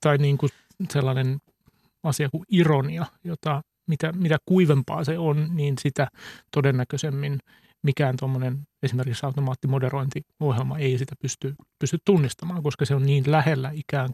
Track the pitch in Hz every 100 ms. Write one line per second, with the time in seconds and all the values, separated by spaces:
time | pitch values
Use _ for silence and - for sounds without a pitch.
0 | 151 143 143 143 143 - _ - 185 143
1 | 131 131 131 139 - _ _ _ _ _
2 | 160 139 139 160 190 180 156 139 139 160
3 | 160 _ 175 160 156 143 - _ - 151
4 | 160 175 165 156 - 185 160 139 - 160
5 | 139 165 160 151 156 170 143 131 143 143
6 | 139 - - - _ 147 139 131 123 143
7 | 156 139 143 139 - _ _ _ 143 135
8 | 135 127 135 131 127 139 143 _ 135 123
9 | 127 117 135 131 131 131 135 131 127 139
10 | 131 147 - - 151 120 131 151 135 123
11 | 135 - 131 - 135 147 _ - 143 170
12 | - 185 135 - 165 180 147 - 143 139
13 | 139 139 135 151 143 139 131 151 - 143
14 | 131